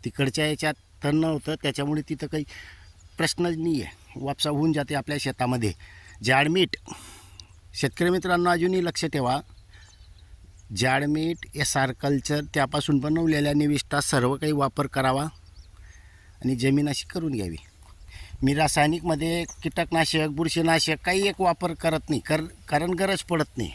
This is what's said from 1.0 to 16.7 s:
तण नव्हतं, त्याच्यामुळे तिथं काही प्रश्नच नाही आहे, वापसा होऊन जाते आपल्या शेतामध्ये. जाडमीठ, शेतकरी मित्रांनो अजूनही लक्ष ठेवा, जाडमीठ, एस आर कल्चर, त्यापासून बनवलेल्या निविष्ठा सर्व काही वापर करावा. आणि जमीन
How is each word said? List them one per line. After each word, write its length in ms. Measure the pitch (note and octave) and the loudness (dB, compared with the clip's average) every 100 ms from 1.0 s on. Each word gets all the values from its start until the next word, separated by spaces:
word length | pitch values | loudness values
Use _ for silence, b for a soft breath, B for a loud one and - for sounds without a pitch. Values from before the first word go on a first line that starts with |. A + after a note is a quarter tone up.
तण 120 | C#3+ D3+ | 0 2
नव्हतं, 380 | D#3+ D#3 - | 2 0 -4
त्याच्यामुळे 480 | D#3 D3 C3+ C#3+ D3+ D3 | -4 -2 -2 -2 -2 -4
तिथं 180 | D3 D3 | -6 -4
काही 180 | D#3 C#3+ B B B B B - - | -4 -6 B B B B B -20 -2
प्रश्नच 380 | D#3+ - F3 D#3+ | -2 0 0 0
नाही 260 | E3 D3+ | -2 -2
आहे, 380 | G#2 - - - | -4 -12 -18 -10
वापसा 300 | C3+ C#3 D3+ | -6 -4 -2
होऊन 220 | D3 D#3+ | 0 2
जाते 220 | D3+ C#3 | 0 0
आपल्या 240 | D3 C3 D3 | -4 -4 -4
शेतामध्ये. 520 | C#3 - B2 B2+ A2 F2 B B B B | -4 -2 0 0 0 -4 B B B B
जाडमीठ, 520 | A2 C3+ D3 E3 F3 - - B B B B B B - - | 2 4 4 4 2 -2 -12 B B B B B B -20 -18
शेतकरी 360 | - C#3 - F3 | -4 -4 0 0
मित्रांनो 400 | F#3 F#3 F3 F3 | 2 2 2 4
अजूनही 340 | F3 F3 F#3 | 4 2 2
लक्ष 200 | F3 - | 0 -2
ठेवा, 340 | E3 D3 B2 C3+ - - - b b b b b b - - - - G2+ | -2 0 0 0 -2 -20 -20 b b b b b b -20 -20 -20 -12 -2
जाडमीठ, 720 | B2 C3+ D3 D3+ D#3+ E3+ - | 2 2 2 0 -2 -4 -8
एस 220 | D3 C#3+ - | -6 -2 0
आर 160 | C3+ | 0
कल्चर, 480 | B2+ C#3 C#3+ - D3 D3 | 0 0 0 0 -4 -2
त्यापासून 440 | D#3 C3+ D3 C#3 C#3+ | 0 0 0 0 0
बनवलेल्या 540 | D3 D#3+ E3 D3+ D3 | 2 2 2 2 2
निविष्ठा 480 | C#3+ D3 C#3+ - D3 | 2 2 0 0 -2
सर्व 360 | C#3+ C#3+ B2 C#3 | 2 2 2 0
काही 160 | D#3 | 0
वापर 340 | D3 C#3 - C#3 | 0 0 0 -2
करावा. 400 | - C3 C3+ D3+ - - - - - b b b b b b | 2 2 2 -2 -8 -20 -20 -20 -20 b b b b b b
आणि 120 | B2+ B2+ | -4 0
जमीन 320 | C3 | 2